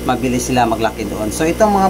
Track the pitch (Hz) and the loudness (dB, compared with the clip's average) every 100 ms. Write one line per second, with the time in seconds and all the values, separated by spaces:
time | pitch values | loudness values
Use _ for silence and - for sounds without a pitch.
0 | - 123 127 123 - 127 117 110 110 - | -2 -2 0 -2 0 0 2 0 -2 -4
1 | 104 - 107 - 160 165 214 196 | -6 -4 -4 -2 -2 2 2 4